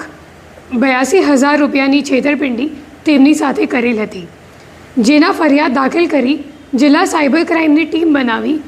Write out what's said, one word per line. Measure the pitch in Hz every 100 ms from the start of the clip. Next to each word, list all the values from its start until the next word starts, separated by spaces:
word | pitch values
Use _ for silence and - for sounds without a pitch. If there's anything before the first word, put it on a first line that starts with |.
| - - - - - - -
બ્યાસી | 247 269 254 262 381
હજાર | 294 277 285 294
રૂપિયાની | 285 294 269 285
છેતરપિંડી | 277 254 285 294 285 226 302 - - -
તેમની | - 285 269
સાથે | 302 294 403 302
કરેલ | 262 240 214
હતી, | 208 185 170 - - - - - - 269
જેના | 214 302 339
ફરિયાદ | 381 311 277 311
દાખલ | 254 262 302 349
કરી | 294 247 302 - - -
જિલ્લા | 233 285 302
સાયબર | 370 330 285 311
ક્રાઇમની | - 330 320 294
ટીમ | 311 320 330
બનાવી | 285 240 220 226 302